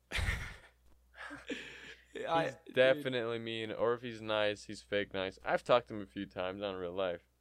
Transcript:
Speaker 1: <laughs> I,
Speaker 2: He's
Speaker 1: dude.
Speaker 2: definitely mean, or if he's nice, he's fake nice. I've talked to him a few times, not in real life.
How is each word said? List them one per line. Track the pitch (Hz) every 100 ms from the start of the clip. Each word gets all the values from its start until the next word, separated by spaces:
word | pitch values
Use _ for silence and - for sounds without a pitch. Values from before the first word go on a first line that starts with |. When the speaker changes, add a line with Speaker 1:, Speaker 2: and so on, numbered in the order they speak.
| _
Speaker 1:
<laughs> | - - - - - - _ - - _ - - 294 - 269 - - - - - - -
I, | 165
Speaker 2:
He's | 160 120 -
Speaker 1:
dude. | 127
Speaker 2:
definitely | 131 135 139 127 113 117
mean, | 113 113 110
or | - 113
if | 120
he's | 123 110
nice, | 110 107 104 104 -
he's | 104
fake | - 101 98
nice. | 98 95 - -
I've | 170
talked | - 123 -
to |
him | 110
a | 98
few | - 98
times, | - 92 98
not | 101
in | 92
real | 87
life. | 92 92 85 - _